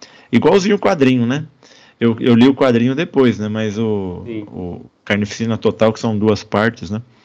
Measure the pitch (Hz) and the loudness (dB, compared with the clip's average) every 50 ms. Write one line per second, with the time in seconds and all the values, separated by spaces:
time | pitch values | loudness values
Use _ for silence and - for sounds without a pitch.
0 | - - - - - - 127 113 107 147 190 196 180 208 202 196 - 202 190 151 | -20 -20 -20 -20 -12 -2 -2 2 4 4 4 4 2 2 -2 0 0 0 0 2
1 | 135 127 127 123 117 117 131 151 156 - _ _ _ _ _ _ _ _ _ - | 2 2 2 2 0 0 -2 -4 -6 -10 _ _ _ _ _ _ _ _ _ -2
2 | 117 117 110 110 120 127 117 113 123 139 135 - 143 131 117 117 117 131 135 147 | 0 0 0 0 2 2 4 6 6 4 4 4 2 2 2 2 2 0 0 -2
3 | 175 175 - 135 131 120 104 104 107 107 107 110 110 107 98 110 113 110 107 101 | -4 -2 2 2 2 2 2 0 -4 -6 -4 -4 -4 -4 -4 -4 -4 -2 -2 -4
4 | 95 92 87 87 95 117 113 107 104 - - 95 92 87 82 - - - _ _ | -4 -6 -10 -10 -12 -12 -12 -12 -12 -12 -12 -12 -10 -10 -12 -12 -16 -20 _ _
5 | _ - 104 101 104 101 - - 113 113 110 107 - 110 - - 110 113 110 - | _ -6 -4 -4 -4 -6 -6 -8 -6 -4 -4 -2 -2 -2 0 2 2 0 0 0
6 | - 117 107 101 107 110 104 - - - - 101 107 117 120 - - 85 104 110 | -4 -4 -2 0 0 0 0 0 -4 -4 -2 0 0 0 -2 -4 -10 -8 -8 -10
7 | 120 _ _ _ _ | -10 _ _ _ _